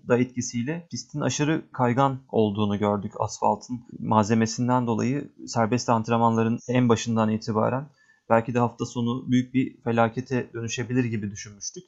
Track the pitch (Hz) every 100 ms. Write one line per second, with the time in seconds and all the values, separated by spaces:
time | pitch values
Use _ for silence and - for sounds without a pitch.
0 | - 123 127 123 120 120 123 170 170 120
1 | - 147 127 135 151 160 - - 123 120
2 | 139 131 - 117 107 101 104 101 104 104
3 | 107 - 107 - 110 104 - 123 - -
4 | 117 110 104 113 113 - 123 127 120 110
5 | 117 143 - - - 120 110 120 - 113
6 | 113 117 117 113 113 120 - 127 123 110
7 | 120 113 107 110 - 110 113 127 151 _
8 | _ _ - 113 120 120 120 - 117 123
9 | 117 127 - 123 127 131 - - 120 117
10 | 113 127 127 127 - 117 117 131 117 127
11 | 117 113 101 101 107 101 - 92